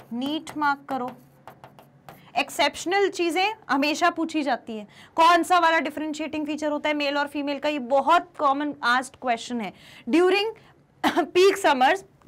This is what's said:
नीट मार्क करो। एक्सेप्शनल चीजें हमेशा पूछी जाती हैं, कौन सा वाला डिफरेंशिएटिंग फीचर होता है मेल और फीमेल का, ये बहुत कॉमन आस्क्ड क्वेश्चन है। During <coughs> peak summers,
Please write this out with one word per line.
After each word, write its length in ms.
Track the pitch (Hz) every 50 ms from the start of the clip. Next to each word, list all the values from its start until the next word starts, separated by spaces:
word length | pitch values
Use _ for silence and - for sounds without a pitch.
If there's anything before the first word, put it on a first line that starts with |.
| - -
नीट 440 | 226 240 262 285 302 320 320 - -
मार्क 300 | 302 294 285 277 277 - -
करो। 240 | 269 262 247 254 - - - _ _ _ - - - - - - - - - _ _ _ - - - - - - - 262
एक्सेप्शनल 720 | 277 269 - - 294 285 285 - - 320 381 403 403 370
चीजें 440 | 392 - 349 339 294 370 381 415 440 - - -
हमेशा 400 | 247 269 277 294 311 302 330 339
पूछी 320 | 339 320 330 330 - 320
जाती 340 | 277 277 247 226 - - 226
हैं, 100 | 214 208 - - - - - -
कौन 260 | - 330 339 349 339
सा 160 | 320 - 359 349
वाला 200 | 339 320 330 330
डिफरेंशिएटिंग 680 | 262 311 - 294 311 311 294 - 311 311 311 311 302
फीचर 240 | 285 311 302 302 302
होता 180 | 294 294 294 302
है 60 | 302
मेल 240 | 294 285 277 285 294
और 80 | 294
फीमेल 320 | 285 - 302 277 285 285 269
का, 100 | 277 302
ये 100 | 302 294
बहुत 540 | 247 233 277 277 247 277 339 349 349 - _ -
कॉमन 360 | 302 269 269 285 302 294 277 -
आस्क्ड 340 | - 233 240 254 262 - -
क्वेश्चन 440 | - - 254 233 226 - - 247 233
है। 120 | 214 175 - - - - - - - 240
During 380 | 226 330 359 359 370 403 403 453 427 - - _ _ _ _ _ _ -
<coughs> 40 | -
peak 560 | - - 330 330 349 - 359 370 392 381 392
summers, 360 | - 330 285 254 254 277 359 381 - _ _ _ -